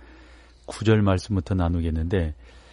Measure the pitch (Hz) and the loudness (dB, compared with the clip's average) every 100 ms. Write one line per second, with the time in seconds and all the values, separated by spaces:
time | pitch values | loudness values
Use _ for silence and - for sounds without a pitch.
0 | - - - - - _ - - 107 110 | -20 -20 -20 -20 -20 _ -16 -4 2 4
1 | 101 92 - 98 - 95 85 87 82 80 | 4 2 0 -4 -2 0 0 0 -2 -2
2 | 82 95 78 - - - - | -2 -2 -2 -6 -18 -20 -20